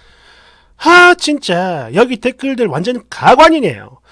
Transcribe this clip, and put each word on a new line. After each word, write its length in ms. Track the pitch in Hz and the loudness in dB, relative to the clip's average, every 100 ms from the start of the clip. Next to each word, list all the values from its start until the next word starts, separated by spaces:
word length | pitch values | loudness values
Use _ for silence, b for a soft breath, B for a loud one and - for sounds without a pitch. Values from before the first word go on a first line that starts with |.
| b b b b b b b b | b b b b b b b b
아, 360 | 302 349 359 349 | 2 4 6 2
진짜 720 | - 294 - 175 185 160 113 | -2 -6 -4 -4 -4 -6 -6
여기 240 | 151 247 240 | -2 -2 -2
댓글들 500 | 247 254 269 247 220 | -6 -6 -6 -4 -4
완전 360 | 139 190 247 - | -4 -6 -8 -10
가관이네요. 880 | - 165 254 320 320 202 104 104 _ _ | -4 2 4 4 4 -2 -6 -14 _ _